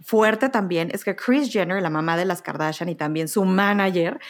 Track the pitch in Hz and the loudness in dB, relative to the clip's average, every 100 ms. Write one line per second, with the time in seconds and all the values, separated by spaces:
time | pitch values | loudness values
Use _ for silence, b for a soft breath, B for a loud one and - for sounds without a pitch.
0 | - 214 214 220 269 240 190 165 170 170 | 0 4 4 4 0 0 0 0 -2 -4
1 | 208 190 - 269 262 214 170 196 170 156 | -4 -4 0 2 2 0 0 0 -2 0
2 | 165 165 185 175 - 147 156 156 170 160 | 0 0 0 -2 -6 -4 -4 -2 -6 -4
3 | 151 156 160 208 190 190 202 208 196 180 | -2 -2 -2 0 2 2 2 2 2 2
4 | 170 277 B | 0 -4 B